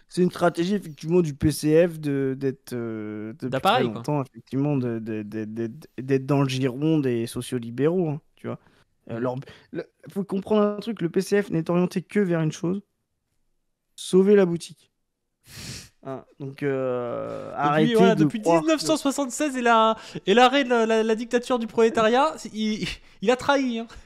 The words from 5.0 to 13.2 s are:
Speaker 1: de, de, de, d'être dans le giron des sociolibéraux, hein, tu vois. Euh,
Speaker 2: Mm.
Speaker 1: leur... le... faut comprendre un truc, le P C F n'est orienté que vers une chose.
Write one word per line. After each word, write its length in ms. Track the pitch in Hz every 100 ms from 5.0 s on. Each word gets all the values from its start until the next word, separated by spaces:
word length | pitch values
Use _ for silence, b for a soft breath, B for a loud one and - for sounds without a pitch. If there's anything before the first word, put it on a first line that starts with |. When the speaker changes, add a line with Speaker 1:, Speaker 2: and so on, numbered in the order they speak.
| 110 107
Speaker 1:
de, 220 | 104 110
de, 220 | 107 110 113
de, 340 | 131 - -
d'être 240 | 127 135 131
dans 160 | 143
le 60 | 139
giron 500 | 131 131 120 156 160
des 280 | 135 120 117
sociolibéraux, 800 | - 123 127 117 120 143 180 165
hein, 120 | 147 _
tu 140 | _ 120
vois. 100 | 117 b b b _ -
Euh, 80 | 113
Speaker 2:
Mm. 20 |
Speaker 1:
leur... 160 | 127 127 135 B B
le... 120 | 160 - _ -
faut 100 | 196
comprendre 400 | 196 190 190 214
un 180 | 208 208
truc, 200 | 202 233
le 80 | 170
P 140 | 180
C 180 | 185 202
F 60 | 202
n'est 220 | 160 165
orienté 320 | 175 180 -
que 180 | - 208
vers 220 | 196 170
une 100 | 160
chose. 300 | - 165 196 - _ _ _